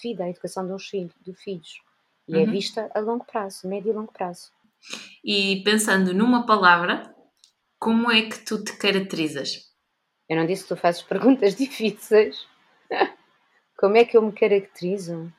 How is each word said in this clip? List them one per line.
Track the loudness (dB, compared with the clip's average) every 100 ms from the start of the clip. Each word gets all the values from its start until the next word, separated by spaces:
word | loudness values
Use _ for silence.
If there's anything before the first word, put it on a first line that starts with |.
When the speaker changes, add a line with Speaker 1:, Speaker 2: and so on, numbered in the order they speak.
Speaker 1:
de | -10
vida, | -6
a | -8
educação | -8 -10 -8 -8
de |
uns | -10 -10
filhos, | -10 -10 _
de | -20
filhos. | -16 -12 -12 -14 -20 _ _ _ _ -2
E | 0
é |
Speaker 2:
Uhum. | 2
Speaker 1:
vista | 0 -6 -8 -6
a | -4
longo | -4 -4
prazo, | -6 -8 -8 -10 -8
médio | -6 -4
e |
longo | -4 -6
prazo. | -8 -8 -10 -20 _ _ _ -18 -16 -18 -12
Speaker 2:
E | -4 0 0 0
pensando | 2 2 2 2 2
numa | 2 2 2
palavra, | 2 4 6 6 2 -4 -6 -20 _ _ _ _ _ -6
como | 0 0 4
é | 2
que | 2 -8
tu | -8 -8
te | -8 -2
caracterizas? | 0 0 -2 -4 -4 -4 -8 -10 -14 _ _ _ _ _ -4
Speaker 1:
Eu | -2
não | 0
disse | -2
que | -6
tu | -2
fazes | 0 -2
perguntas | -4 2 4 4 2
<laughs> | 0
difíceis. | -6 -2 -4 -4 2 4 4 -2 -20 _ _ _ -8 -2 -2 -4 _ _ _ _ _ 0
Como | 4 4
é |
que | 6 4
eu |
me | 2
caracterizo? | 0 2 2 -2 -8 -6 -6 -6 -10 -12